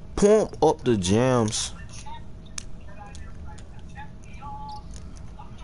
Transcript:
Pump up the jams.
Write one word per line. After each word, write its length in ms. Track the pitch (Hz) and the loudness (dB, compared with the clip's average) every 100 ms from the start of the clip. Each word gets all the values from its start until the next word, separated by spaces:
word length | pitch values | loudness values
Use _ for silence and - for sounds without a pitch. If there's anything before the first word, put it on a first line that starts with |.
| - - | -8 4
Pump 400 | 202 214 180 - | 8 8 6 4
up 220 | 156 156 127 | 4 4 4
the 100 | 113 | 4
jams. 800 | 90 104 127 123 110 - - - - - - 932 932 - - - - - - - - - - - 855 855 - 831 855 831 831 831 855 - 831 855 855 855 831 - - - - - - - | 6 6 6 6 4 2 -4 -6 -10 -10 -8 -8 -10 -12 -12 -10 -8 -8 -10 -10 -10 -10 -10 -10 -10 -10 -12 -12 -12 -12 -12 -12 -14 -12 -10 -10 -10 -10 -12 -12 -12 -12 -12 -12 -12 -12